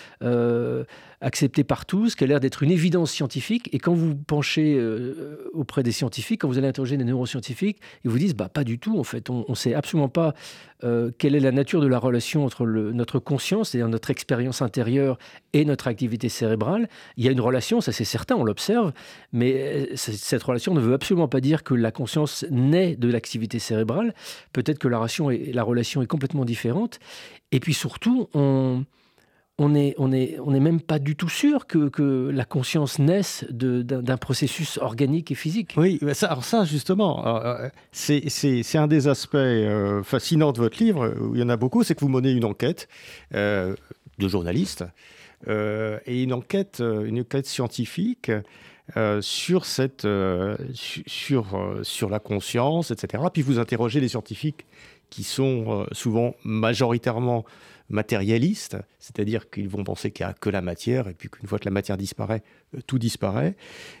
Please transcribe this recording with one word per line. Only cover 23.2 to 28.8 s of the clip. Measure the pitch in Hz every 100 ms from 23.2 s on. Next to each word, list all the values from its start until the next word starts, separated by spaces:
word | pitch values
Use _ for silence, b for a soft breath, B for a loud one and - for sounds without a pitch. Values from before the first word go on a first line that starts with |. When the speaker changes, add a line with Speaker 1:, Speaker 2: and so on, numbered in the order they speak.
| - 117 110 117
Speaker 1:
cérébrale. | - 110 113 147 233 B B B B
Peut-être | - 123 135
que | 131
la | 117
relation | 113 - 143
est, | 120 139
la | 123
relation | 110 120 117 143
est | 120
complètement | 160 135 143
différente. | 120 113 117 147 233 - B B B B _
Et | 135
puis | -
surtout, | 143 - - 226 254 208
on, | 151 139 135 131 127